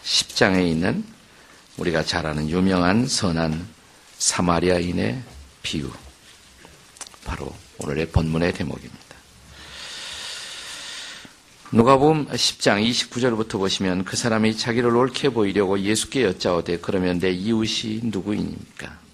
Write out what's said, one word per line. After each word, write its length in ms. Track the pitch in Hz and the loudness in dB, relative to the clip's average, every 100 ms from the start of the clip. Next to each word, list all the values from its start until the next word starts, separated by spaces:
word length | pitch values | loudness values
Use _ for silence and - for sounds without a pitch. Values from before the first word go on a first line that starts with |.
십 320 | - - - - | 0 -2 -2 2
장에 280 | 110 92 90 | 4 4 2
있는 360 | 80 92 170 220 - - - - - - - | 2 0 -2 -6 -16 -20 -20 -20 -20 -20 -6
우리가 260 | 87 80 | -2 0
잘 240 | 80 85 78 | 0 -2 -2
아는 220 | 76 76 | -2 0
유명한 580 | 87 95 92 87 107 135 | 2 2 4 4 2 2
선한 600 | - 98 82 82 80 98 - - - - - | 0 0 0 0 -2 -8 -18 -20 -20 -20 -4
사마리아인의 1040 | - - 87 85 87 90 87 87 104 127 117 - - - | -2 0 2 2 2 2 0 -2 -2 -4 -10 -18 -20 -12
비유, 280 | - 80 65 60 67 - - - - - - - - - - - - | -8 -6 -8 -12 -20 -20 -20 -20 -20 -20 -20 -20 -20 -18 -18 -14 -10
바로 260 | 85 69 - - - | -8 -8 -12 -20 -8
오늘의 320 | 87 71 82 | -4 -2 0
본문의 420 | 87 80 80 87 | 0 2 2 0
대목입니다. 460 | - 73 - - - - - - - - - - - - - - - - - - - - - - - - - - - - - - | 0 -6 -6 -14 -20 -20 -20 -20 -20 -20 -20 -18 -16 -14 -14 -12 -12 -12 -12 -12 -14 -14 -14 -14 -14 -14 -16 -20 -20 -20 -20 2
누가복음 640 | 107 117 135 147 156 139 123 | 6 8 8 6 4 0 0
십 240 | - - | -2 2
장 240 | 131 101 | 2 4
이십구 380 | 113 120 - 120 | 4 0 -4 0
절부터 360 | 127 110 110 104 | 0 2 -2 0
보시면, 460 | 95 - 98 92 | 0 0 0 0
그 120 | 95 - | -2 -2
사람이 420 | 120 110 110 110 | 0 2 2 2
자기를 380 | 123 117 120 117 | 0 2 2 4
옳게 340 | 131 120 147 | 2 2 0
보이려고 500 | 117 101 95 95 98 | 2 2 2 2 2
예수께 440 | 98 110 - 139 | 2 0 0 0
여짜오되, 560 | 107 90 98 87 82 87 | 0 2 0 0 0 -4
"그러면 380 | - 98 90 87 | -2 0 0 0
내 120 | 92 | 0
이웃이 680 | 90 101 113 110 - 113 110 | 0 0 0 0 -4 -4 -4
누구이니까?" 960 | 117 98 92 101 85 80 - - - - - | -4 -4 -4 -4 -4 -8 -14 -16 -16 -16 -20